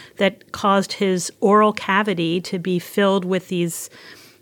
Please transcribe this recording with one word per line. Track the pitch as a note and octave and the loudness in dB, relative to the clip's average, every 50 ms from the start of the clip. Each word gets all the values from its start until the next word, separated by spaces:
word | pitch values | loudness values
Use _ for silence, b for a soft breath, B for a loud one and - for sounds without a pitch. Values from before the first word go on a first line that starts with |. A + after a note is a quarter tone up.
| B B B | B B B
that | - G3+ F#3+ G#3+ - _ _ - | 0 0 0 0 -4 _ _ -8
caused | - - G3 G3 G3 F#3+ - - | -2 0 2 2 2 0 -2 -4
his | - G3+ F#3+ F#3 F3 - - - - | -2 -2 0 0 -2 -4 -6 -4 0
oral | A#3 G3 G#3 G#3 G#3+ G#3+ | 2 4 6 6 4 4
cavity | G#3 - - - F#3+ G3+ G#3+ G#3 F#3 F3 E3 D#3+ E3+ F#3 | 2 -2 -2 0 0 0 0 0 -2 -2 -2 -2 -2 -4
to | E3+ - G3 | -4 -6 -6
be | F3+ E3 F#3 F3+ F3 | -6 -2 -2 -2 -2
filled | - - - G#3 G3+ G3 G3 G3 F#3 | -4 -4 0 2 2 4 2 2 0
with | F3+ F#3+ F3+ F#3 - | -2 -2 -4 -4 -4
these | F#3 F3 F3 E3 - - - - B B B B B B B B B B | -4 -2 -2 -2 -4 -8 -12 -14 B B B B B B B B B B